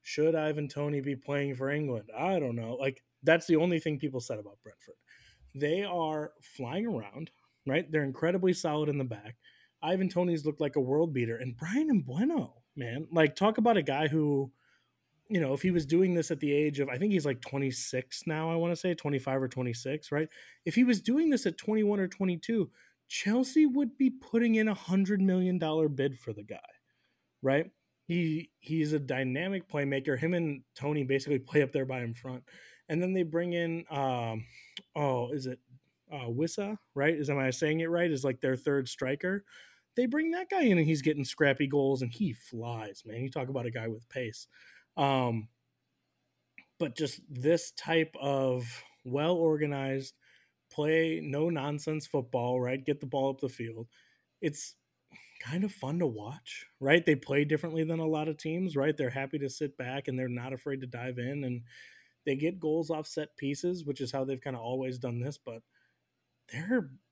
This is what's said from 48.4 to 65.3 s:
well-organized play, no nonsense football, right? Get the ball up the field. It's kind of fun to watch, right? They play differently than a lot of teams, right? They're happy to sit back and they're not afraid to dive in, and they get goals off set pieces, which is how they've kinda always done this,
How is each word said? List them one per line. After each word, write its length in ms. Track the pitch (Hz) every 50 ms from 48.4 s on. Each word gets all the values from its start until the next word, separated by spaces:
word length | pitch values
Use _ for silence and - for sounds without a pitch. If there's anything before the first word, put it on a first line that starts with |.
| 135 131 127 127 120 117 120 - - - _ _ _
well-organized 1120 | 127 123 139 147 160 180 170 165 160 156 151 151 147 143 139 135 135 135 135 135 - - _ _ _ _ _ _ _ _ _ _ _ -
play, 480 | - 147 151 160 165 160 165 160 165 156
no 280 | 151 131 143 156 170
nonsense 560 | 175 151 131 143 147 147 - - 156 156 143
football, 520 | - - 143 127 120 123 127 120 123 123 127
right? 240 | 123 123 127 135 135
Get 180 | 151 147 147
the 60 | -
ball 220 | 127 127 139 135 135
up 120 | 135 135
the 100 | - 131
field. 360 | 120 - 120 113 113 113 117 - _ _ _ _ _ _ _ _ _ _
It's 360 | - 151 147 - - - - _ _ _ _ _ _ _ - - - - - -
kind 220 | - 117 139 175 190
of 80 | 214
fun 300 | 196 - - 131 151 175
to 60 | 180
watch, 600 | 147 113 104 104 110 139 156 _ - - - - _ _ _
right? 260 | 135 135 147 175 170
They 80 | - 151
play 300 | 135 - - 143 143 147
differently 400 | 147 156 147 - 170 156 165 160
than 160 | 156 165 165
a 60 | 160
lot 200 | 156 156 151 151
of 120 | 156 156 147
teams, 360 | - 160 160 170 190 185 156
right? 220 | 139 135 151 151
They're 120 | 151 147 123
happy 280 | 120 139 135 135 - 151
to 100 | 139 135
sit 280 | 127 - 156 143 135
back 320 | _ 131 123 127 143 143 -
and 100 | 131 127
they're 100 | 127 127
not 240 | 120 123 120 131 135
afraid 280 | 123 - 147 139 135
to 60 | 131 127
dive 300 | 123 123 120 127 127 123
in, 260 | 120 127 139 147 139
and 180 | 127 123 123 120 - - - - - - - _ _ _ _ _
they 80 | 147 139
get 240 | 135 147 165 175 185
goals 320 | 160 156 151 165 165 151
off 160 | 165 156 156
set 300 | - - - 151 147 _
pieces, 480 | - - - 160 - - 175 180 180 160
which 160 | 143 143 131
is 100 | 139 120
how 140 | - 135 131
they've 180 | 131 139 127 -
kinda 160 | 147 127 123
always 400 | 113 117 127 131 131 131 127 127
done 220 | 120 127 117 120
this, 180 | 120 139